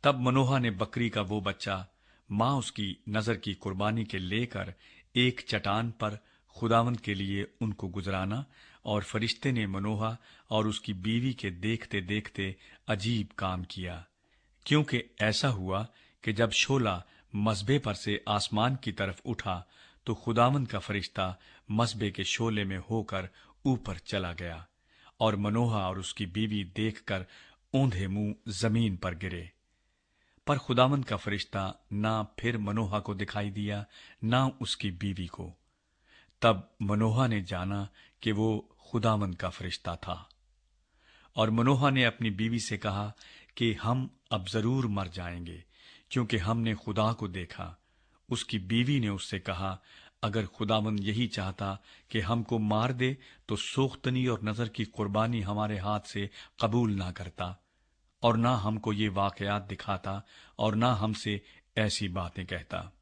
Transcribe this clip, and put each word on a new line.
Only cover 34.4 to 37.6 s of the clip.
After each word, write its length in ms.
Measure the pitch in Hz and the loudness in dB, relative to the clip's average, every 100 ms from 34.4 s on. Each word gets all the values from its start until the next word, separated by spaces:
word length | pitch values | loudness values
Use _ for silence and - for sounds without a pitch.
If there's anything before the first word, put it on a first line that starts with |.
| 135 | 4
उसकी 440 | 135 101 - 104 | 0 -6 -4 -4
बीवी 360 | 87 101 95 87 | -4 -4 -4 -6
को। 260 | - 85 82 _ _ _ _ _ - _ _ | -8 -12 -14 _ _ _ _ _ -20 _ _
तब 340 | 117 98 - _ | 4 4 -2 _
मनोहा 460 | 101 104 110 113 127 | 0 4 4 4 2
ने 140 | 107 | 0
जाना 480 | 90 92 | -2 -4